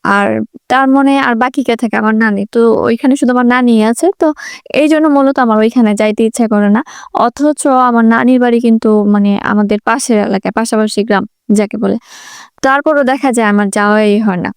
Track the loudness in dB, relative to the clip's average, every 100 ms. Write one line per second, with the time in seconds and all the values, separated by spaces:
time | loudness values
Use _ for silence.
0 | -2 -2 -2 -4 -8 -14 _ 0 2 2
1 | 2 0 0 -2 -2 -2 -4 -4 -2 -2
2 | -2 0 0 -2 -2 0 2 2 0 0
3 | 0 0 0 2 2 2 2 2 2 0
4 | -2 0 -2 -2 -14 -18 -6 0 2 2
5 | 2 2 0 0 0 2 0 2 0 0
6 | -2 0 -2 -2 -2 0 2 0 -2 -16
7 | -10 -4 -4 0 -2 0 0 2 2 2
8 | 2 2 2 2 2 0 0 0 2 0
9 | 2 0 0 -2 -2 -2 0 -2 -2 -4
10 | 0 -2 0 -4 -4 -4 -2 -2 -2 -4
11 | -2 -2 -4 _ -2 -2 -2 -4 -4 -4
12 | -8 -20 -20 -20 -20 _ 0 0 0 0
13 | 0 0 0 0 0 0 0 -2 0 2
14 | 2 0 0 -4 -6